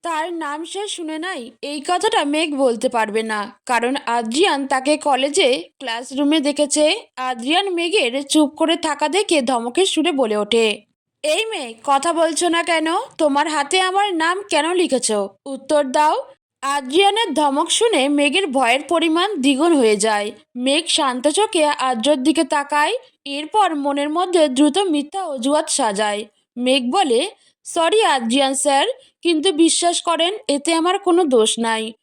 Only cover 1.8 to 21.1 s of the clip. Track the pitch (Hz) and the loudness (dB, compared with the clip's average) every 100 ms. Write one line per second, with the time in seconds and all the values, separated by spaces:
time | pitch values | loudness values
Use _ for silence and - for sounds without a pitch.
1.8 | 302 359 427 415 285 302 330 285 269 233 | -2 0 2 2 0 0 0 2 2 2
2.8 | 247 240 214 214 220 214 208 - - 240 | 0 0 -2 -2 -2 -6 -6 -12 -2 0
3.8 | 240 277 - 233 226 247 381 285 277 262 | 0 -2 -2 -2 -2 2 2 2 0 -2
4.8 | 254 302 294 262 277 330 285 277 - _ | 2 0 2 0 0 2 2 2 -4 _
5.8 | 262 226 254 269 285 320 277 285 294 302 | -8 -8 -6 -2 2 2 2 0 0 2
6.8 | 302 403 - - 254 240 240 339 403 349 | 2 0 -6 -8 -6 -6 0 0 0 -2
7.8 | 339 415 262 262 285 311 294 302 320 339 | 0 0 0 -2 0 2 2 0 0 0
8.8 | 320 294 302 339 403 320 247 247 233 247 | -2 -2 -2 0 2 0 0 -2 -2 0
9.8 | 381 - 311 285 233 208 208 226 220 208 | 0 0 0 0 0 0 0 2 2 -2
10.8 | _ _ _ _ 294 320 440 415 247 226 | _ _ _ _ -4 -2 -2 -6 -10 -10
11.8 | - 277 320 320 330 302 349 339 339 330 | 0 0 0 0 0 0 0 0 0 0
12.8 | 320 359 539 - 311 277 311 302 285 370 | 0 -2 -4 -2 0 2 0 -2 0 0
13.8 | 370 381 415 339 320 370 403 311 311 359 | 2 0 0 0 0 -2 -2 -2 0 0
14.8 | 339 254 233 208 196 _ - 269 269 302 | 0 0 0 -2 -4 _ -12 -12 -2 0
15.8 | 277 285 302 381 - - _ _ 269 285 | 2 2 2 0 -6 -18 _ _ -4 -4
16.8 | 262 302 392 415 453 285 294 277 339 - | -2 2 2 2 -2 0 0 0 -2 0
17.8 | 466 339 269 294 285 320 392 262 240 254 | 2 2 0 2 2 0 0 0 2 0
18.8 | 294 339 330 320 381 381 262 262 339 311 | 0 0 0 0 -2 0 0 2 2 4
19.8 | 226 208 214 208 208 - _ 247 254 294 | 4 2 0 -2 -4 -10 _ -4 0 0
20.8 | 339 - 285 | 0 -2 -2